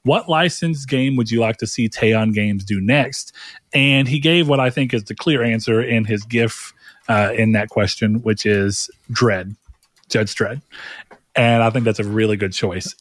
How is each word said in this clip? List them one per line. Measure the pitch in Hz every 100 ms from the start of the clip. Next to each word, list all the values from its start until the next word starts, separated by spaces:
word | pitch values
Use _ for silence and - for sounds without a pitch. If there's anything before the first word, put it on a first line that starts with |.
"what | 127 165 220
licensed | 160 175 - 170 151 135
game | 135 131 135
would | 113
you | 117
like | 113 113
to | 107
see | - 113
Teon | - 110 110 110
Games | 107 104 101
do | 98 101
next?" | 98 143 131 143 - - - - _
And | 143 139 135 127
he | 147
gave | 151 170 156
what | 139
I | 127
think | 123 131
is | 120
the | 101
clear | 107 - 143
answer | 117 113 113 113
in | 123 117 107
his | 104
gif, | 107 117 113 - - - - - -
uh, | 107 101 110
in | 110
that | 110 107
question, | - 104 - 110 107
which | 117 104 107
is | 104 98 98 - - -
Dredd, | 120 120 95 92 104 - - _ _ -
Judge | 117 104
Dredd. | - 110 135 - - - - - - _ -
And | 117 117
I | 117
think | 120
that's | 113 107
a |
really | 104 107 110 104
good | 98
choice. | 95 104 90 - -